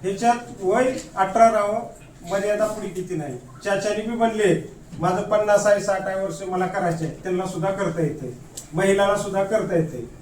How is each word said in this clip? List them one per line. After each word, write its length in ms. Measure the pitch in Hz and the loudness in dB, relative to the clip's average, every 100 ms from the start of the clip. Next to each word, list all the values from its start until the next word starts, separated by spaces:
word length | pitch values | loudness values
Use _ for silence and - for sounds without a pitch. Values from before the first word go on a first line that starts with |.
ह्याच्यात 500 | 185 202 233 240 - - | -4 0 2 2 -2 -4
वय 300 | 185 226 262 262 - 190 | 0 2 2 -2 -8 -2
अठरा 360 | 190 220 226 | 0 6 6
राहावं, 280 | 214 202 226 233 - - - 175 | 6 2 -2 -6 -16 -20 -18 -4
मर्यादा 340 | 196 202 208 214 | -2 0 0 0
पुढे 220 | 208 190 | -2 -6
किती 280 | 175 180 165 | -8 -6 -6
नाही. 220 | 139 123 - - | -6 -10 -14 -10
चाचानी 380 | 202 196 208 214 | -2 0 0 -2
बी 140 | 226 226 | -2 0
म्हणले 380 | 226 214 196 156 - - - - | 0 2 2 2 -2 -16 -16 -2
माझं 220 | 180 185 | 0 0
पन्नास 440 | 202 214 208 202 208 | 0 2 4 4 6
आहे, 180 | 202 | 2
साठ 240 | - 190 190 | 2 -2 -2
आहे 160 | 190 | -4
वर्ष 180 | 190 165 190 | -4 -6 -4
मला 200 | 185 185 | -2 -2
करायचे 380 | - 180 160 156 | 0 -2 -2 -6
आहे, 80 | - | -6
त्यांना 220 | 185 185 185 | -4 -2 -2
सुद्धा 260 | 170 190 | -2 -2
करता 300 | 190 185 165 | 0 -2 0
येते, 360 | 151 - 127 - - - - | -2 -2 -10 -12 -16 -18 -6
महिलाला 420 | 156 190 196 196 202 | 0 2 4 4 2
सुद्धा 280 | 202 190 | 0 0
करता 320 | 196 214 170 170 | 0 0 2 0
येते. 340 | 156 120 - - | 0 -4 -12 -14